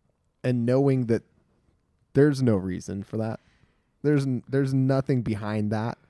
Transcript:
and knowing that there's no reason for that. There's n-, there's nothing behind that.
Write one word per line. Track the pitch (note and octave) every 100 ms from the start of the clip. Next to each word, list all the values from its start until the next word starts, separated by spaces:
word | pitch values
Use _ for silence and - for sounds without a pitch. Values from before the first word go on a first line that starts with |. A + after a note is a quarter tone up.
| _ _ _ _
and | C3 B2 A#2
knowing | C3 C#3 C3 A#2
that | A2+ - _ _ _ _ _ _ _ _
there's | - D3 C3+
no | B2+ G2+
reason | F#2 F2+ F2 G2
for | F#2+ A2
that. | A2 - _ _ _ _ _ _
There's | C#3+ D3 C3+
n-, | B2 -
there's | C3+ C3+
nothing | C3+ C3 C3+ - C3
behind | A2+ G#2+ G#2+ G#2+ G#2
that. | G#2+ A2+ - _